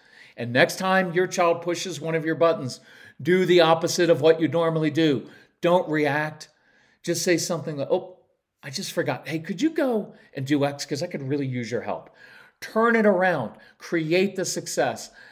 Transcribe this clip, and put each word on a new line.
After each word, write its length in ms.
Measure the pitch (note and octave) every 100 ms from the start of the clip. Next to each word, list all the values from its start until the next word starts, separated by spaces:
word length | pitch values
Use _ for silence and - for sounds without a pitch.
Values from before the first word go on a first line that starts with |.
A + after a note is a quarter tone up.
| _ - - -
And 140 | A#2+
next 240 | B2 E3+ -
time 360 | F#3+ F#3+ F3+
your 120 | E3+ F3+
child 380 | F#3 E3+ E3
pushes 360 | F3 E3+ F#3+ D3
one 140 | D#3+
of 100 | D#3+
your 120 | D#3+ D#3
buttons, 440 | E3 D#3+ C3 - - - - -
do 240 | C3+ F#3+
the 180 | E3+ F3
opposite 480 | D#3+ E3 E3 - E3+
of 120 | D#3
what 180 | D#3 D#3+
you 80 | D3+
normally 440 | E3 E3 D#3+ D#3
do. 360 | C#3+ D#3 A#2+ - - _ _
Don't 280 | E3+ F3+ F3+
react. 600 | D3+ D3 D3 D3+ D#3 - _ _ _ _ _
Just 220 | - E3
say 140 | F#3+ E3
something 380 | - E3+ D#3+ C#3+
like, 120 | C3+
"Oh, 280 | F#3 - - _ _ _ _
I 80 | D3
just 220 | C3+ E3+
forgot. 360 | F3+ D3+ B2 -
Hey, 120 | D#3+
could 240 | D#3+ F3
you 80 | D#4+
go 420 | E4 C4 A3 - - _ -
and 100 | C3
do 180 | D3
X? 220 | C#3 C#3 -
'Cause 160 | C#3
I 60 | F3
could 200 | D#3 C3+
really 200 | C#3+ C3+
use 240 | B2 A2
your 100 | A#2
help." 300 | G2 F2 - _ - - - -
Turn 340 | - A3 A3+ A3+
it 100 | G#3
around. 520 | F3+ F#3 D#3 G#2+ - - _
Create 560 | - E3+ D#3+ F3+ G3 G3
the 100 | E3+
success. 640 | F3 - - C3+ A2 - - -